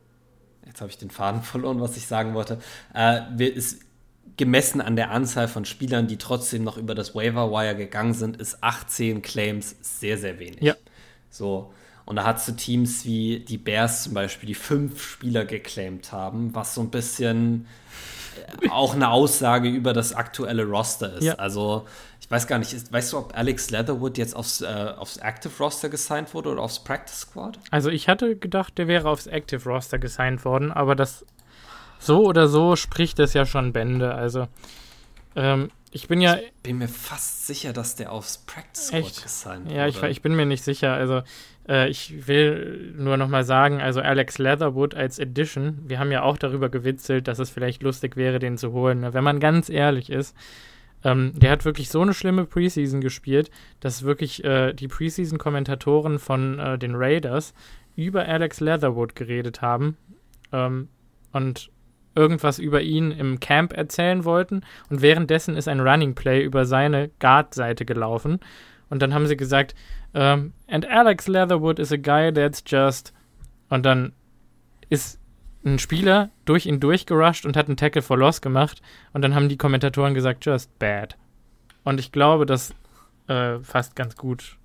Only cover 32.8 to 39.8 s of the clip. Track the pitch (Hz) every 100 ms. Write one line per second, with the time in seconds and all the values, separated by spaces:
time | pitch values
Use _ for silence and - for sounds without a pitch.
32.8 | - - 170 - 143 143 135 139 127 117
33.8 | 113 127 123 123 120 127 123 - - -
34.8 | - - - - - - 135 135 135 _
35.8 | _ 143 - 170 180 170 226 _ 120 127
36.8 | 120 120 - - - - - 143 139 120
37.8 | 117 - 113 110 - - - - - -
38.8 | 302 160 120 - - - - 92 92 147